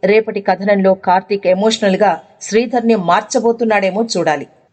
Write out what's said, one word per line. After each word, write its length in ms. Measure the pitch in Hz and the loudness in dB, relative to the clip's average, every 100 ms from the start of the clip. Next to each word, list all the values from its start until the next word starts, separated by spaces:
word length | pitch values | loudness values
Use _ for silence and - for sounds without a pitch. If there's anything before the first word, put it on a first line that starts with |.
రేపటి 360 | 190 214 220 208 | 2 2 0 -6
కథనంలో 540 | 196 185 196 202 190 | -2 -2 0 2 2
కార్తీక్ 520 | 190 - 185 190 202 180 | 0 0 0 0 -4 0
ఎమోషనల్ 500 | 180 220 220 202 185 | 2 2 0 0 2
గా 240 | 202 160 - _ | 0 0 -8 _
శ్రీధర్ 460 | - 208 240 254 226 | -2 -2 0 -2 0
ని 80 | |
మార్చబోతున్నాడేమో 1080 | 220 170 185 214 262 233 233 233 208 196 185 | 0 2 0 0 -2 0 0 0 0 0 -2
చూడాలి 420 | 226 190 160 147 127 _ _ | -4 -2 -2 -2 -6 _ _